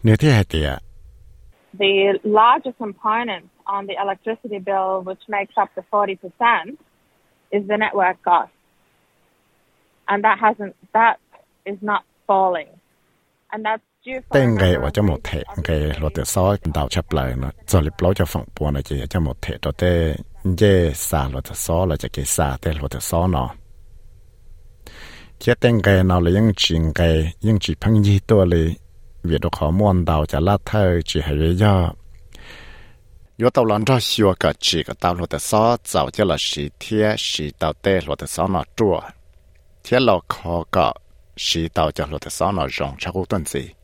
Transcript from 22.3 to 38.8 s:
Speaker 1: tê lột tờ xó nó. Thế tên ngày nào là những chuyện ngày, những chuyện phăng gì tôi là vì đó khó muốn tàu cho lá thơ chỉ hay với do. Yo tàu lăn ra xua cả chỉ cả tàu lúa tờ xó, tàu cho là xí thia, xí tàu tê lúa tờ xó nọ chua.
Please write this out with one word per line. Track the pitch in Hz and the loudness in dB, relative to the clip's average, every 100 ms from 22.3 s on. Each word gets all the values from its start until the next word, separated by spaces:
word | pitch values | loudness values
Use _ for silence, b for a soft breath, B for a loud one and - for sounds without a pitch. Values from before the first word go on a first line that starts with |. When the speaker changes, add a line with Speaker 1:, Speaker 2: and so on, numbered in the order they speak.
| - 76 65 | -2 -2 -2
Speaker 1:
tê | - 76 | -4 -4
lột | 69 | -6
tờ | 67 | -8
xó | - 85 90 | -4 0 2
nó. | 82 62 - - - - - - - - - - - - - - B B B B B | 0 -2 -8 -20 -20 -20 -20 -20 -20 -20 -20 -20 -20 -20 -20 -20 B B B B B
Thế | - 120 | 0 2
tên | 123 113 | 4 4
ngày | 101 98 | 4 4
nào | 92 90 | 4 4
là | 85 | 4
những | 95 110 101 | 4 2 2
chuyện | - 82 80 - | 0 2 0 2
ngày, | 85 80 80 - | 2 2 0 -2
những | 107 107 | 0 0
chuyện | - 78 | 0 -2
phăng | 107 110 | 2 4
gì | 101 98 - | 6 4 4
tôi | 107 90 | 4 6
là | 85 80 85 - - - - | 4 2 -2 -12 -20 -20 -10
vì | 87 78 | -2 0
đó | 85 - | -2 -2
khó | 76 | 0
muốn | 90 104 92 85 | 2 4 2 2
tàu | 80 78 | 0 0
cho | 71 | 0
lá | 87 101 - | 2 0 0
thơ | 107 95 87 78 | 0 2 2 0
chỉ | - | -4
hay | 73 73 | -2 0
với | 80 90 | 0 4
do. | 107 98 85 - - - - B B B B B B B B - - _ | 4 4 0 -4 -20 -20 -20 B B B B B B B B -20 -20 _
Yo | 117 | 2
tàu | - 113 | 2 2
lăn | 104 | 2
ra | 107 127 | 2 2
xua | - - 104 92 | 2 2 2 4
cả | - - | 0 0
chỉ | - 85 | -2 -2
cả | - - | -4 -2
tàu | - | -2
lúa | 87 85 | -2 -4
tờ | 73 | -6
xó, | - 107 113 120 - | 0 2 4 2 -2
tàu | - 67 | -2 -2
cho | - 101 | 0 0
là | 73 | 0
xí | - - 73 - | -4 -6 -8 -10
thia, | - 110 107 110 | -6 0 0 0
xí | - - 76 - | -4 -6 -8 -4
tàu | 80 | -4
tê | 73 - 95 76 | -2 0 0 -2
lúa | 71 | -8
tờ | 76 | -8
xó | - 90 | -4 -2
nọ | 95 71 | -2 -4
chua. | - | -2